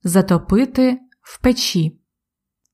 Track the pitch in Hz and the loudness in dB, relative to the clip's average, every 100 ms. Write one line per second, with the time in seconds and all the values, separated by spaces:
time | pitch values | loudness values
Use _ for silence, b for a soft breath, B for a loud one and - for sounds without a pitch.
0 | 180 185 185 175 - 196 262 254 254 254 | -2 0 2 0 0 0 0 0 0 -2
1 | _ _ - - 254 247 - 180 160 - | _ _ -20 -4 -2 0 -2 -2 -4 -6
2 | _ _ _ _ _ _ _ | _ _ _ _ _ _ _